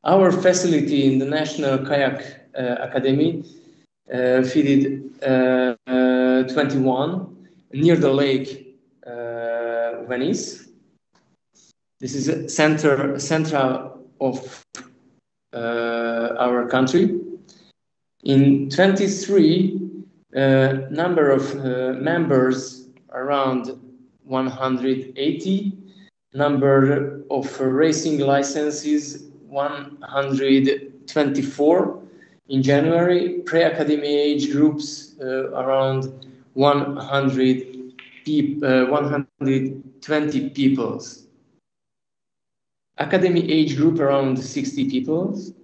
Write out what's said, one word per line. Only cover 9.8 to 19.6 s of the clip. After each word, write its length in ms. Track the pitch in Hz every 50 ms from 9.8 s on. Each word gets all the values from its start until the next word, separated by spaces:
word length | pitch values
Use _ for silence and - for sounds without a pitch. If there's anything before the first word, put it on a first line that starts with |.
| 117 117 117 - -
Venice. 640 | - 127 123 135 170 214 - - - - - - - _ _ _ _ _ _ _ _ _ _ _ _ _ _ _ _ _ _ _ _ _ _ _ _ _ _
This 160 | 131 127 135
is 140 | 139 127 147
a 200 | 160 - - -
center, 720 | - - 151 156 151 151 - 147 139 135 139 139 - -
central 800 | - - 165 160 160 156 156 139 131 127 131 123 - - - - - - _ _
of, 460 | 139 131 123 - - - - - _ _ - - - - _ _ _ _ _ _ _ _ _ _ _ _ -
uh, 800 | 120 117 117 117 117 117 117 117 117 117 117 117 117 117 117 120 117
our 280 | 123 123 123 123 120
country. 520 | - - 127 131 127 - 175 - - - - - - - - - _ - _ _ _ _ _ _ _ _ _ _ _ _ _ -
In 460 | - 139 135 139 139 139 135 - -
twenty-three, 1120 | - 170 185 196 196 196 202 185 - - - - 202 190 156 156 175 190